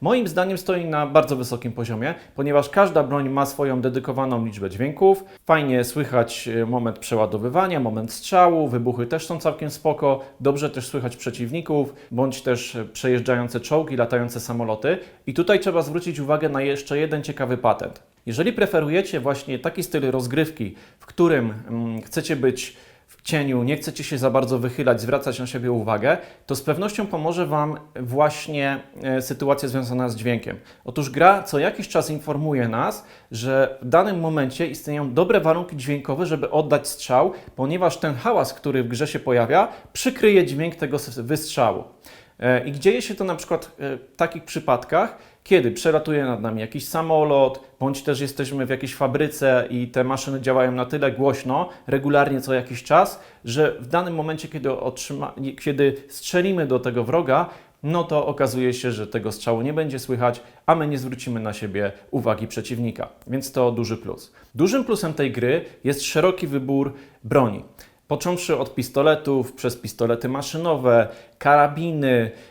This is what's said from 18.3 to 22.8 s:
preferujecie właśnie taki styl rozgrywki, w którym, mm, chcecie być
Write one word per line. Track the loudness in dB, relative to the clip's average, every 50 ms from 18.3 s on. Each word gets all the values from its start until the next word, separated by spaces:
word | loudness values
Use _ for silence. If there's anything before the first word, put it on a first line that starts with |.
| -2 0 0 0 2
preferujecie | 0 0 2 2 0 0 2 0 0 0 0 -4 -4
właśnie | -2 -2 -2 -4 -4 -8 -8 -4
taki | -4 -6 -4 -4 -8
styl | -4 -2 -2 0 0
rozgrywki, | 0 0 -2 -2 0 0 0 -2 -2 -8 -8 -8 -8 -14 -20 -20 _ _
w | -20
którym, | -16 0 2 4 4 4 2 2 0 -4 -8 -10 -8
mm, | -6 -4 -4 -4 -6 -8 -10
chcecie | -8 -8 -6 -4 -4 -2
być | 2 2 0 0 0 -6 -12 -12 -18